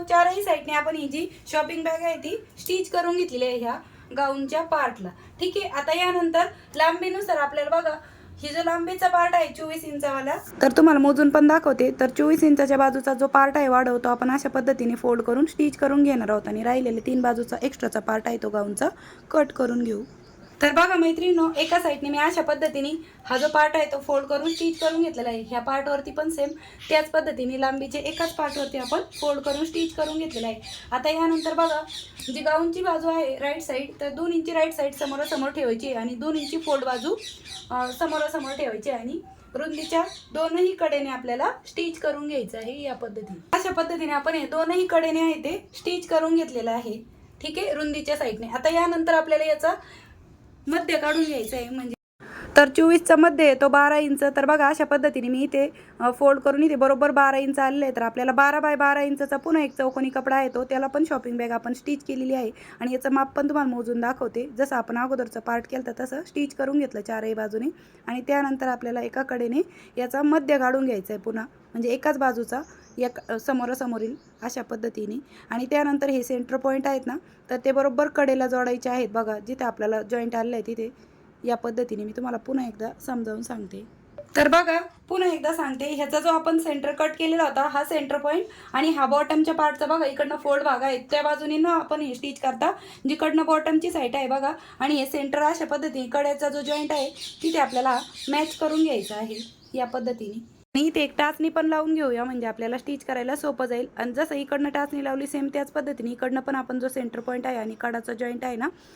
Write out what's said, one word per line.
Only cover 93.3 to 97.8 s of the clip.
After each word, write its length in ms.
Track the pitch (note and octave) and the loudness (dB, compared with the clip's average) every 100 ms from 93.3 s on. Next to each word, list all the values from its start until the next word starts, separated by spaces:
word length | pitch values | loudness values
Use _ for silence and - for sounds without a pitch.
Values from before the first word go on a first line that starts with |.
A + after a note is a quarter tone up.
| D#4 D#4 | 2 4
बॉटमची 460 | D#4 D#4 D#4 F4 | 2 2 2 0
साईड 240 | E4+ B3 C4+ | -2 -2 -2
आहे 120 | C4 | -2
बघा, 240 | C4+ C4+ D#4+ - - | -2 -2 -4 -10 -4
आणि 160 | C4 D4 | 0 0
हे 100 | C4+ | 0
सेंटर 360 | D4 C#4 C#4+ | -4 -2 2
अशा 240 | D4+ E4+ F4 | 2 0 -2
पद्धतीने 420 | D4 D4+ C4+ B3+ | -4 -4 -6 -2
कड्याचा 420 | C#4+ C#4+ C#4+ D4 | 0 0 0 -2
जो 120 | C#4+ | -2
जॉईंट 300 | C#4 D4 D4+ | -2 -4 -2
आहे 180 | D4+ C4+ - - - | -2 -4 -6 -14 -6
तिथे 160 | E4 E4 | -2 2
आपल्याला 400 | C4+ B3 | 2 2